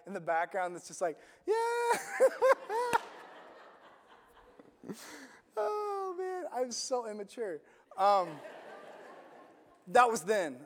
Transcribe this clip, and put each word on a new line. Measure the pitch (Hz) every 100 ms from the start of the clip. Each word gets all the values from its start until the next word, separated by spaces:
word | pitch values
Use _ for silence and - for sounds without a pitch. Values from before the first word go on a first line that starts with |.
| -
in |
the | 196
background | 160 165 175 196 180 175
that's | -
just | 165
like, | 180 151 - -
"Yeah." | - 440 466 466 466 466 - - 523 - 508 539 - 427 480 466 - - - - - - - - - - _ - - - - - - _
<laughs> | - 220 - 294 262 - _ -
Oh, | 415 415 415 403 381 359
man, | 370 370 320
I'm | 240 254
so | 226 - 254 226
immature. | 214 202 - 220 151 - - _ -
Um, | 196 202 175 151 - - - - - - - - - - - - - _ -
that | 185 247
was | 226
then, | 165 214 165 127